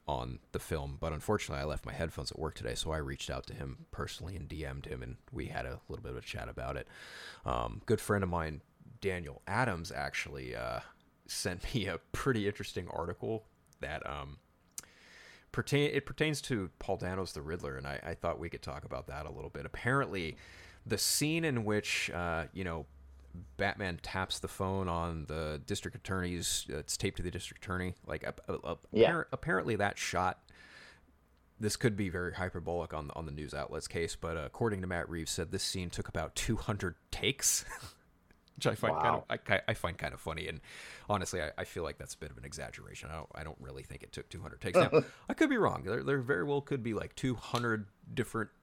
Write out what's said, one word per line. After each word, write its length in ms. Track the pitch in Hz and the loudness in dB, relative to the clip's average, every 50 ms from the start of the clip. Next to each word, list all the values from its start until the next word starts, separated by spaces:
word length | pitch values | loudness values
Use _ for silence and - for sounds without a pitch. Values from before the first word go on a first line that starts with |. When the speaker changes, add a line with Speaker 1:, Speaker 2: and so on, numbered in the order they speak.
| - | -4
Speaker 1:
on 320 | - 71 62 60 62 64 - - _ | -2 0 0 0 -2 -6 -8 -10 _
the 80 | - 71 | -8 -6
film, 360 | - - 85 76 69 71 69 - | -4 -2 -2 -2 -2 -4 -4 -4
but 120 | - 82 | -2 -2
unfortunately 480 | 78 73 - - 107 104 - - 76 69 | -2 -2 0 2 2 2 2 0 -2 -2
I 60 | 69 | 0
left 180 | 76 76 - - | 0 -2 -2 -4
my 80 | 57 | -4
headphones 380 | - - 82 82 - - 69 - | -2 -2 -2 -2 -2 -4 -6 -6
at 80 | - - | -4 -4
work 160 | 78 78 - | -4 -4 -4
today, 220 | - - 62 62 | -4 -4 -2 -2
so 160 | - - 78 | -2 0 0
I 60 | 78 78 | 0 0
reached 320 | 71 67 67 - - - | 0 -2 -4 -4 -4 -4
out 180 | 67 65 - - | -4 -4 -4 -6
to 60 | - | -8
him 320 | - 69 67 - - 165 - | -6 -6 -6 -8 -10 -12 -10
personally 460 | - - 110 104 - - - 92 98 | -6 -6 -4 -4 -4 -6 -6 -6 -6
and 100 | - 73 69 | -6 -6 -6
D 160 | - 78 76 | -6 -4 -4
M'd 220 | 69 65 69 - | -4 -4 -6 -6
him, 160 | - - 64 | -6 -6 -6
and 140 | 64 64 - - - - | -6 -8 -10 -10 -12 -10
we 140 | - - - | -6 -6 -4
had 200 | - - - 123 | -4 -4 -4 -4
a 140 | 123 123 123 - - | -4 -6 -8 -10 -10
little 160 | 127 - 110 | -8 -8 -6
bit 80 | 123 | -8
of 60 | 127 - | -8 -8
a 20 | |
chat 280 | - - - - - - | -8 -8 -6 -6 -6 -6
about 280 | - - 60 65 69 | -6 -4 -4 -2 -2
it. 100 | 65 - - - - - - - - - - - - - | -4 -4 -8 -12 -16 -14 -14 -14 -14 -14 -14 -14 -6 -2
Um, 380 | - 62 60 60 58 55 104 - | 0 2 2 2 0 -2 -2 2
good 160 | - 113 101 | 2 2 4
friend 220 | - - 107 101 | 4 4 4 4
of 80 | 95 90 | 4 4
mine, 300 | 87 85 80 78 76 71 - _ - - - - - - | 2 2 0 0 -4 -6 -10 _ -20 -20 -20 -20 -8 -2
Daniel 420 | - 98 92 87 85 71 65 - - - | -2 0 0 0 -4 -6 -10 -10 -6 -2
Adams, 420 | 98 113 131 120 92 82 85 - | 2 2 2 2 2 0 -4 -4
actually, 640 | 67 64 71 69 - - - - 69 69 65 62 58 | -4 -2 -2 -2 -2 -4 -6 -4 -6 -6 -6 -4 -4
uh, 240 | 58 60 60 60 60 - - - - _ _ _ _ - | -4 -2 -2 -2 -4 -6 -8 -16 -20 _ _ _ _ -12
sent 380 | - - - - 101 90 98 - | -8 -4 -2 0 0 -2 -2 -2
<laughs> 100 | - - | 0 0
me 120 | 113 98 98 | 0 0 0
a 100 | 85 82 - _ | -2 -2 -4 _
pretty 340 | - - - 139 127 110 101 | -4 0 2 2 4 4 4
interesting 400 | 101 101 - 101 - - 101 90 87 | 2 0 -2 -4 -6 -4 -6 -4 -4
article 500 | - - 82 87 87 - 117 113 110 107 - - _ _ _ _ - - | -2 -2 -2 -2 -4 -4 -2 -2 -2 -2 -4 -8 _ _ _ _ -14 -8
that, 280 | - - - - - - | -6 -4 -4 -4 -4 -4
um, 300 | 69 73 67 71 73 - _ _ _ _ _ _ _ - - - - - - - - - - - - - - _ | -6 -6 -6 -8 -12 -14 _ _ _ _ _ _ _ -14 -14 -14 -14 -20 -20 -20 -20 -20 -20 -20 -20 -20 -14 _
pertain-, 380 | - - 110 - 143 143 147 147 | -2 -2 0 4 4 4 6 6
it 140 | - 139 - | 4 2 0
pertains 340 | - - - 151 156 151 139 | 0 0 2 4 4 2 2
to 280 | - - 135 107 92 85 - - | 0 0 0 0 0 -2 -6 -6
Paul 180 | - - 98 - | -2 -2 0 0
Dano's 340 | - 90 92 95 92 82 | 0 0 0 0 -2 -2
The 100 | - 78 | -4 -6
Riddler, 340 | 69 76 82 82 76 71 67 | -4 -4 -4 -2 -2 -4 -4
and 100 | 65 67 | -4 -4
I, 120 | 71 69 60 - | -4 -4 -4 -4
I 100 | 82 85 | -6 -4
thought 240 | - - 87 80 - | -2 0 0 0 0
we 100 | 82 82 | -2 -6
could 120 | - 67 | -6 -6
talk 220 | - - 67 73 71 | -6 -6 -8 -8 -6
about 240 | - - 64 - - | -6 -6 -6 -6 -6
that 180 | 67 71 76 | -6 -6 -6
a 40 | - | -6
little 200 | - - - - | -6 -8 -8 -8
bit. 160 | - 73 69 | -8 -8 -8
Apparently, 680 | - - - - 120 131 139 131 - 98 92 82 78 69 - - - - - - - - - - | -6 -6 -2 2 4 4 4 4 2 0 0 0 -2 -4 -6 -12 -18 -18 -18 -18 -18 -18 -10 -4
the 120 | - 110 98 | 0 2 4
scene 460 | - - - - 147 151 160 165 165 | 4 4 4 4 4 4 4 4 2
in 200 | 156 131 117 107 | 2 2 2 4
which, 460 | 104 104 104 101 - - - - - - | 4 4 4 4 4 2 2 2 0 0
uh, 300 | 85 87 87 82 82 82 80 | 0 2 2 2 0 0 -2
you 120 | - 90 95 | -4 -4 -2
know, 220 | 87 82 80 71 - - - - - - - - - - 90 92 - - | -2 -2 -2 -4 -8 -12 -20 -20 -20 -20 -20 -18 -14 -12 -12 -12 -8 -2
Batman 420 | - 98 101 - - 104 92 85 80 | 0 2 2 2 2 0 -2 -2 -4
taps 360 | - - - 95 92 - - - | -4 -2 0 0 0 0 0 -2
the 80 | - 92 | -4 -4
phone 400 | - - 98 92 95 98 95 87 | -2 0 2 2 2 2 2 2
on 360 | 85 85 85 85 82 80 73 | 2 2 2 2 0 -2 -2
the 340 | - 76 80 80 76 76 73 65 | -2 -2 -2 0 0 -2 -4 -2
district 300 | - 101 - - - - | -2 -2 -2 -2 -4 -6
attorney's, 720 | - - - 95 92 90 90 87 85 82 - - - - - | -6 -4 -2 0 0 2 0 0 0 0 2 0 0 0 -2
uh, 60 | 62 73 | -4 -4
it's 180 | 76 - - | -2 -2 -2
taped 200 | - - 98 - - | 0 0 0 0 0
to 40 | |
the 80 | 87 87 | -2 -2
district 340 | 82 - - - - - - | -2 -4 -6 -8 -10 -8 -4
attorney. 300 | - 90 90 90 92 92 - - | -2 0 0 0 0 -2 -4 -4
Like, 180 | - - 80 - | -4 -4 -2 -2
ap-, 160 | - - - - - | -4 -6 -4 -4 -4
ap-, 160 | 87 - - | -2 -2 0
ap-, 220 | - 85 - - - | -2 -4 -4 -4 4
Speaker 2:
Yeah. 180 | - 107 113 - | 8 10 10 10
Speaker 1:
appar-, 120 | 170 165 - - | 8 6 0 -2
apparently 440 | - - - 151 180 190 - - 113 | -4 -2 0 2 2 2 4 2 2
that 220 | 98 101 101 - - | 4 4 2 2 0
shot, 400 | - - - 87 92 92 - - - - - - - - - - - - - - - - - _ _ _ _ _ _ _ _ - | -2 0 2 4 4 4 2 0 -6 -20 -20 -20 -20 -20 -18 -18 -18 -20 -20 -20 -20 -20 -20 _ _ _ _ _ _ _ _ -2
this 180 | 110 104 - | 0 0 2
could 200 | - - 120 104 | 4 4 4 4
be 120 | 98 104 92 | 4 0 0
very 260 | 85 92 90 90 92 | 0 0 0 0 0
hyperbolic 600 | 92 92 90 - 90 80 85 85 87 82 78 80 | -2 -2 -2 -2 -4 -2 0 0 0 0 -2 -2
on 140 | 78 76 71 | -4 -4 -4
the, 60 | - | -4
on 120 | - 82 | -6 -6
the 60 | 78 | -6
news 200 | 69 76 76 67 73 | -4 -6 -6 -4 -4
outlet's 320 | 71 69 - - 80 - - | -4 -4 -4 -4 -6 -4 -2
case, 280 | - 87 82 82 - | 0 0 0 0 0
but, 200 | - - 82 80 | -2 -2 -2 -2
uh, 60 | 80 73 | -2 -2
according 340 | - - - 120 113 104 95 | -4 -2 0 2 2 2 0
to 60 | 90 | 0
Matt 220 | 92 92 85 71 - | 0 0 0 -2 -2
Reeves, 200 | 85 82 80 - | -2 -4 -2 -2
said 200 | - - - - | 0 -2 -2 0
this 100 | 95 95 | 0 0
scene 280 | - - - 95 90 87 | 0 0 0 -2 -2 -2
took 180 | - - - - | -2 -4 -4 -2
about 260 | - 87 80 80 - | 0 -2 -2 -2 -2
two 220 | - - - 110 | 0 2 2 2
hundred 380 | 98 - - 107 98 - 87 80 - _ - | 2 2 0 0 0 0 -2 -2 -4 _ -8
takes, 540 | - - - 110 123 - - - - - - - - - - - - - _ _ | -2 2 4 4 4 4 4 4 4 4 2 -2 -8 -10 -10 -12 -14 -16 _ _
<laughs> 460 | _ _ _ - - _ _ _ - | _ _ _ -20 -20 _ _ _ -4
which 100 | - - | 0 2
I 80 | - 110 | 2 2
find 200 | - - - 80 | 4 4 2 4
kind 100 | 78 78 78 | 6 6 6
of, 60 | 78 - | 6 4
Speaker 2:
Wow. 40 | - - | 2 0
Speaker 1:
I 60 | - | -2
ki-, 260 | - - - 101 95 - - | -2 2 4 4 4 4 2
I 60 | - | 0
find 220 | - - 87 85 | 0 0 -2 -2
kind 160 | - - - - | -2 -4 -4 -4
of 60 | - | -4
funny. 280 | - 82 78 80 82 80 | -4 -4 -4 -2 -4 -4
And 120 | 82 82 - - - - - - - - - - | -6 -6 -8 -12 -14 -14 -12 -14 -14 -6 0 2
honestly, 320 | 104 98 90 - - 90 | 2 2 2 0 0 0
I, 100 | 78 76 - - | 0 0 -2 -4
I 60 | 92 | -4
feel 180 | - - 95 82 | -4 -2 -2 -2
like 140 | 76 73 - | -2 -2 -6
that's 160 | 73 - - | -8 -10 -10
a 40 | - | -8
bit 120 | 82 69 | -10 -10
of 60 | 65 58 | -10 -10
an 60 | 58 | -12
exaggeration. 640 | 71 - 76 67 57 - - 50 50 - - - 64 | -10 -8 -6 -8 -8 -8 -10 -12 -12 -12 -10 -8 -8
I 40 | 82 | -6
don't, 120 | 80 - - - | -6 -8 -8 -8
I 100 | - 76 | -8 -8
don't 140 | 78 - - | -8 -10 -10
really 220 | 60 65 65 67 65 | -10 -10 -10 -10 -10
think 180 | - 65 - | -10 -12 -12
it 80 | - - | -12 -10
took 180 | - - - - | -10 -10 -10 -10
two 120 | - 82 | -10 -10
hundred 200 | 69 71 - - | -10 -10 -8 -6
takes. 160 | - 98 - 180 | 0 4 6 8
Now, 120 | 165 - - 156 147 - - | 8 8 8 6 6 4 -2
Speaker 2:
<laughs> 140 | - - - | -10 -6 -2
Speaker 1:
I 60 | 285 | 4
could 160 | - 320 302 | 6 6 6
be 60 | 277 226 | 8 6
wrong. 240 | 180 120 - - - | 6 6 4 2 0
There, 180 | 95 110 135 | 0 0 2
there 160 | 135 135 139 139 | 2 2 2 2
very 260 | 123 120 147 175 165 | 4 2 2 2 4
well 180 | 143 143 143 | 2 2 2
could 200 | 139 - 151 135 | 2 0 -2 0
be, 120 | 110 117 107 | 0 0 0
like, 200 | 98 - - - | 0 -2 -4 -4
two 200 | - - 131 123 | 0 0 2 2
hundred 500 | 104 - - - 120 120 117 110 110 101 101 - _ - - | 0 -2 -2 0 2 2 4 2 2 0 -4 -12 _ -14 -6
different 380 | 113 117 110 - - 113 104 - - _ | -2 -2 -2 0 -2 -4 -4 -4 -8 _